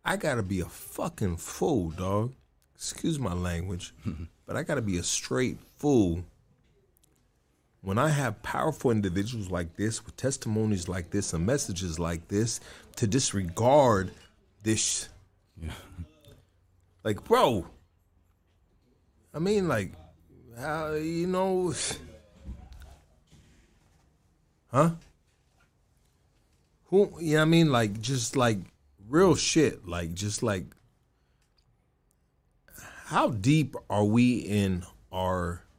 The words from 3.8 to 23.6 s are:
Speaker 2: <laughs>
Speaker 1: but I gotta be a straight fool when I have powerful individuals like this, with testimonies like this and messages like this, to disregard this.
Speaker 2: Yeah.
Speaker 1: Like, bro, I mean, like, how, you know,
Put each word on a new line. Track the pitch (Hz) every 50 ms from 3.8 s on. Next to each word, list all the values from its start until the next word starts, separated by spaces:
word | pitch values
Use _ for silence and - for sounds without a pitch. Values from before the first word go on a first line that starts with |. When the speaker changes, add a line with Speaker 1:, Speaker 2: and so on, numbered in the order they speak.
| - - - - - 90 82 76
Speaker 2:
<laughs> | 80 - _ _ _
Speaker 1:
but | - -
I | 117
gotta | 165 - 156 135
be | 117 101 92 85
a |
straight | 85 - - - - - 127 127 127 110 - - - _ _
fool | _ - 147 139 120 101 87 82 87 87 - _ _ _ _ _ _ _ _ _ _ _ _ _ _ _ _ _ _ _ _ _ _ _ _ _ _ _ _ _ _
when | - 98 95 117
I | 139 160
have | 151 143 139 117 104 -
powerful | - - - - - 156 151 - - 127
individuals | 113 107 101 92 85 98 101 117 127 113 98 90
like | 92 87 87 82 -
this, | - 101 113 110 - -
with | - -
testimonies | - - 131 143 - - 117 107 107 110 110 104 90 80 -
like | 90 92 87 -
this | - 104 - -
and | - 82 85
messages | 104 139 143 - - 98 85 95 87 78 82
like | 82 82 85 82 - -
this, | 98 101 117 117 - - - - - - - - -
to | - 120
disregard | 107 101 135 131 - - 101 92 82 85 92 110 123 139 151 135 123 110 95 92 95 - - - _ _ _ _ _ _ _
this. | - 110 110 101 - - - - - - - - _ _ _ _ _ _ _ 82
Speaker 2:
Yeah. | 80 80 - - - - - 87 82 - _ _ _ - - _ _ _ _ _ _ _ _ _ _ _ _ _ -
Speaker 1:
Like, | 107 107 - -
bro, | - 226 254 226 151 120 92 82 - - - _ _ _ _ _ _ _ _ _ _ _ _ _ _ _ _ _ _ _ _ _ _ _ _ _ _ _ _ _ _ -
I | 143
mean, | 170 196 214 208 185 165
like, | 127 107 98 90 - - - - _ _ _ _ - - - 127 117 117
how, | 131 156 151 160 156 151
you | 156 151 156 160 165 165 175
know, | 185 185 185 190 190 185 185 185 170 135 - - - - - - - - - _ _ _ - - - - - - - - - - - - _ _ _ _ _ _ _ - - _ _ _ _